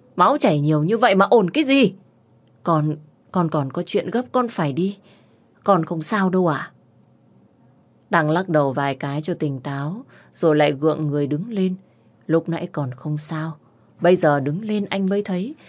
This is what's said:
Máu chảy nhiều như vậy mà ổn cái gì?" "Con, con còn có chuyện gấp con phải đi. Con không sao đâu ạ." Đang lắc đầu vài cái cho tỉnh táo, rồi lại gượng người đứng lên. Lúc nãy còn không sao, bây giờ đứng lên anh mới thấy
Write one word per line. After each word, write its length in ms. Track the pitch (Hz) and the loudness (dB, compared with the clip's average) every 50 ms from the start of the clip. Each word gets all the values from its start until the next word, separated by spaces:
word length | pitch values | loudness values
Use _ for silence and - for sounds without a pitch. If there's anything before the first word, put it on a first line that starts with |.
| _ _ _ | _ _ _
Máu 220 | - 175 208 277 294 | 0 2 2 2 2
chảy 220 | - 226 160 147 | 2 2 2 2
nhiều 240 | 143 151 156 151 151 | 2 2 2 2 2
như 140 | 170 220 220 | 0 0 2
vậy 180 | 240 233 190 | 2 4 4
mà 100 | 185 190 | 4 4
ổn 240 | - - 233 202 170 | 4 4 4 4 2
cái 140 | - 302 311 | 2 0 2
gì?" 300 | 262 269 277 254 185 - - _ _ _ _ _ _ _ _ _ _ _ _ - | 4 4 4 4 4 2 -2 _ _ _ _ _ _ _ _ _ _ _ _ -2
"Con, 320 | 180 165 156 151 151 147 151 - - _ _ _ _ | 0 0 2 2 0 -2 -4 -8 -18 _ _ _ _
con 180 | - 185 170 156 | -2 -2 0 0
còn 220 | 151 156 139 135 | 0 -2 -2 -2
có 120 | - 180 175 | -4 -6 -6
chuyện 240 | - - 196 - - | -2 -2 -2 -2 -2
gấp 140 | 175 233 254 247 | -2 -4 -4 -2
con 160 | - 254 247 233 | -2 -2 -2 -2
phải 260 | - - 170 143 131 | -2 -2 -2 -2 0
đi. 240 | 135 180 196 196 - _ _ _ _ _ _ _ _ _ _ _ _ - | -2 -2 -2 -4 -8 _ _ _ _ _ _ _ _ _ _ _ _ 0
Con 220 | - 196 175 160 | 2 2 2 2
không 180 | - 175 165 151 | -2 -4 -6 -4
sao 260 | - 226 202 190 185 | -2 0 0 0 2
đâu 180 | 175 185 185 170 | 2 2 2 2
ạ." 240 | 147 - - - - _ _ _ _ _ _ _ _ _ _ _ _ _ _ _ _ _ _ _ _ _ _ _ _ _ _ - | 0 -2 -4 -10 -16 _ _ _ _ _ _ _ _ _ _ _ _ _ _ _ _ _ _ _ _ _ _ _ _ _ _ -2
Đang 200 | 202 170 156 151 | 0 0 2 2
lắc 200 | 156 175 190 185 | 2 0 0 0
đầu 240 | 165 151 143 139 127 | 2 2 2 2 0
vài 220 | 143 139 139 135 | -2 -2 -2 -4
cái 260 | 135 - 139 139 147 | -4 -6 -6 -6 -6
cho 120 | 151 - 175 | -6 -6 -6
tỉnh 260 | 160 160 147 135 131 | -4 -4 -4 -4 -6
táo, 460 | 127 147 139 139 139 151 180 233 277 - - - - _ - | -8 -8 -6 -6 -6 -6 -8 -10 -12 -18 -20 -20 -20 _ -8
rồi 220 | - - 165 151 | -2 0 2 4
lại 160 | 151 151 151 | 4 4 2
gượng 360 | 143 135 147 156 147 147 156 147 | 2 0 0 0 0 0 -2 -2
người 200 | 143 147 143 131 | -2 -2 -2 -2
đứng 220 | 147 151 196 240 | -2 -4 -4 -4
lên. 260 | 226 196 185 185 185 185 _ _ _ _ _ _ _ _ _ - | -4 -2 -2 -2 -2 -4 _ _ _ _ _ _ _ _ _ -2
Lúc 220 | 160 165 165 - | 0 0 0 -2
nãy 180 | 165 165 170 175 | -4 -6 -6 -6
còn 200 | - 160 143 127 | -6 -6 -6 -6
không 260 | 127 - - 156 151 151 | -6 -8 -8 -6 -6 -6
sao, 400 | - - 165 156 156 160 156 - _ _ _ _ _ _ _ - | -6 -6 -8 -8 -8 -8 -10 -12 _ _ _ _ _ _ _ 0
bây 140 | - 175 185 | 2 4 4
giờ 240 | 180 - 151 147 143 | 4 4 4 2 2
đứng 260 | 131 143 147 190 226 | 0 -2 -4 -4 -4
lên 200 | 214 214 208 202 | -4 -4 -4 -4
anh 200 | - - 196 196 190 | -4 -4 -2 -2 -2
mới 140 | 196 202 202 | -2 -2 -2
thấy 320 | - 185 175 190 254 311 - - | -4 -4 -4 -4 -6 -10 -14 -18